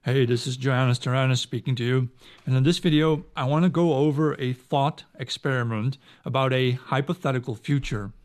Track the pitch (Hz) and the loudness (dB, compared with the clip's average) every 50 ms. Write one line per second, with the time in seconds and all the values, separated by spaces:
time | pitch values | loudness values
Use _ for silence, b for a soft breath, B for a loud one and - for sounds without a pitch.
0 | _ - 123 139 127 117 123 120 - 135 127 131 127 139 131 123 131 123 123 - | _ 0 2 2 2 2 0 -2 -2 -6 -8 -4 -2 0 2 2 2 2 0 0
1 | - 127 127 135 131 131 127 123 - - - 117 - 143 131 120 120 120 127 131 | -2 -2 0 2 2 2 0 0 -2 -4 -8 -6 -2 -4 -2 -2 0 0 0 0
2 | 127 120 B B B B B B B - 127 131 131 156 175 - - 180 151 151 | 0 -2 B B B B B B B 0 2 2 4 2 2 2 2 2 2 4
3 | 156 160 156 151 - - - - 135 127 147 156 175 185 135 160 175 170 151 131 | 4 2 0 -2 -4 -12 -8 -6 -2 0 2 2 2 2 2 2 2 2 2 2
4 | 147 151 143 143 160 151 139 - 135 123 127 - - _ 160 143 139 147 151 - | 2 2 2 2 0 0 0 -2 -4 -4 -4 -6 -6 _ 0 2 2 0 -2 -4
5 | - _ _ - 131 - - - - 147 135 127 120 117 113 107 110 135 131 B | -18 _ _ -14 -10 -10 -10 -6 -2 -2 0 0 0 -2 -2 -2 -2 -2 -4 B
6 | B B B B B 131 127 135 135 131 131 131 131 127 123 127 - - 135 131 | B B B B B -4 -2 0 0 2 2 2 2 2 0 -2 -4 -2 -2 -2
7 | 139 139 175 - - 139 131 127 120 - 113 107 - - 143 139 131 - - 104 | 0 -2 -6 -4 -2 -2 -2 -2 -4 -6 -10 -10 -2 -2 -2 0 0 -4 -6 -6
8 | 101 98 - - | -8 -10 -14 -18